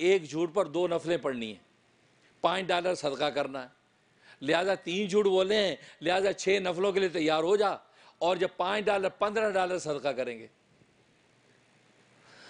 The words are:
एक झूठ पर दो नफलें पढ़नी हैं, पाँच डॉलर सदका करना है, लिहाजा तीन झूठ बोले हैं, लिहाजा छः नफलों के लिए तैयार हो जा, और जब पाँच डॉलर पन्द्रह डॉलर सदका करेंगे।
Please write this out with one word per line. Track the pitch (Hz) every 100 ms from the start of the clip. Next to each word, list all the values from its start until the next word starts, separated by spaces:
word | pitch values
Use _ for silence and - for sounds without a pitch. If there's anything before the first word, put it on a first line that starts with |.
| 175
एक | 196
झूठ | 147 156 170
पर | 190 160
दो | 160 180
नफलें | 170 160 170
पढ़नी | 143 123 110
हैं, | 98 _ _ _ _ _ _ _ -
पाँच | 170 185 180
डॉलर | 175 180 170
सदका | 147 131 147
करना | 131 135 135
है, | 123 _ _ _ _ _ - -
लिहाजा | 139 165 190 185
तीन | 170 185 202
झूठ | 208 196
बोले | 185 190 214
हैं, | 190 135 - -
लिहाजा | 156 190 196
छः | 185 190 196
नफलों | 185 175 202
के | 190
लिए | 185
तैयार | 165 151 156
हो | 170 208
जा, | 196 135 - _ - -
और | 170 180
जब | 185 -
पाँच | 180 214
डॉलर | 202 202 190 -
पन्द्रह | 208 214 214
डॉलर | 190 180 180
सदका | 151 143 139
करेंगे। | 123 123 113 110 _ _ _ _ _ _ _ _ _ _ _ _ _ _ _ _ _ - -